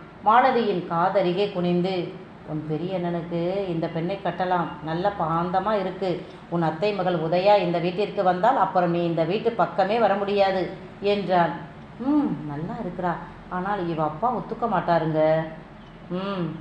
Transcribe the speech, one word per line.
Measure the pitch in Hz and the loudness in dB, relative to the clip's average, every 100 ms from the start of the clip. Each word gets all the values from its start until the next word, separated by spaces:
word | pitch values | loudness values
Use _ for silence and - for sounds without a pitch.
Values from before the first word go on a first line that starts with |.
| - - 196 | -14 -4 4
மாலதியின் | 233 254 240 214 180 - | 6 6 4 2 0 -2
காதருகே | 170 185 196 185 175 202 | 0 2 2 2 2 0
குனிந்து, | 180 175 175 180 185 170 - - - - | 0 2 2 2 -2 -4 -8 -16 -18 -8
"உன் | 156 156 | -8 -4
பெரிய | 156 180 185 | -4 -2 -2
அண்ணனுக்கு | 175 170 170 170 175 196 190 | -2 -4 -4 -2 -2 -2 -2
இந்த | 165 165 | -2 -2
பெண்ணை | 165 170 196 | -2 -4 -2
கட்டலாம், | 180 165 185 180 160 - 156 | -4 -2 0 0 -2 -6 -6
நல்ல | 165 196 196 | -2 -2 0
பாந்தமா | 160 165 175 185 196 | -2 0 0 0 0
இருக்கு. | 220 185 180 190 170 - - - | 0 -2 -4 -2 -4 -6 -16 -6
உன் | 170 | 0
அத்தை | 160 160 202 | 0 0 -2
மகள் | 202 180 175 | 0 0 0
உதயா | 160 175 196 208 | 2 2 6 6
இந்த | 180 170 | 4 0
வீட்டிற்கு | 165 175 202 208 | 0 0 -2 2
வந்தால் | 185 180 214 262 | 2 4 4 4
அப்புறம் | 185 185 180 | 2 2 2
நீ | 170 170 | 2 0
இந்த | 165 | 0
வீட்டு | 160 208 220 | 0 2 0
பக்கமே | 226 175 - 190 233 | 0 -2 2 0 4
வர | 214 202 | 4 2
முடியாது" | 196 202 196 190 170 - - - | 0 2 2 2 -2 -6 -14 -4
என்றான். | 196 202 175 180 165 165 - - - - | 0 0 2 2 2 0 -12 -16 -18 -6
"ம், | 247 294 240 156 151 | 2 2 2 -2 -6
நல்லா | 143 175 240 | -6 -6 -6
இருக்கிறா, | 185 175 180 160 - - - | -6 -4 -4 -4 -8 -16 -8
ஆனால் | 180 190 208 175 | -6 -2 -2 -2
இவ | 160 | 0
அப்பா | 156 156 240 226 | -2 0 -2 -2
ஒத்துக்க | - 220 233 | -4 -4 0
மாட்டாருங்க." | 185 170 165 160 156 156 160 160 - - - - - - | 0 2 2 4 2 4 4 0 -8 -18 -20 -20 -18 -8
"ம், | 180 196 190 165 151 | -6 -4 -4 -4 -6